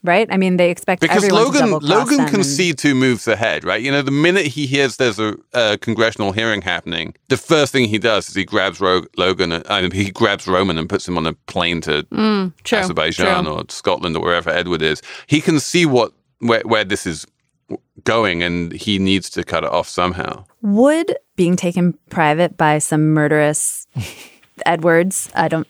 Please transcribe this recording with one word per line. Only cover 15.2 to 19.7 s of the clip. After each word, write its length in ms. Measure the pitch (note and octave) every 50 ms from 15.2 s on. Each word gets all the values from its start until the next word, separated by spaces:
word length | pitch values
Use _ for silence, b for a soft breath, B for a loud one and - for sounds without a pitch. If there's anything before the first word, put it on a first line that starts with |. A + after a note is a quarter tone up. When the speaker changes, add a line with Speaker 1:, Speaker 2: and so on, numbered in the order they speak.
| B B
Speaker 2:
He 120 | - D#3
can 200 | D3 - E3 D3
see 260 | - - - F3 F3
what, 280 | D#3 C3 B2 A2+ - _ _ _ _ _ _
where, 220 | - A#2 A#2 A2
where 220 | - A2 A2+ G#2+ G#2
this 220 | F#2+ G#2 G2 -
is 220 | F#2+ E2 D2+ - - _ _ _ _ _ _ _ _ - - _ _ _ - -
going, 380 | - A2 A2+ A2+ G2+ F2 E2+
and 300 | F2 F2 F2 F2 E2+ E2+
he 260 | E2+ - - - G#2 F#2+
needs 320 | F#2+ F#2+ F#2+ F#2+ F2 -
to 120 | - - F2
cut 200 | - - D#2+ D#2+
it 60 |
off 180 | -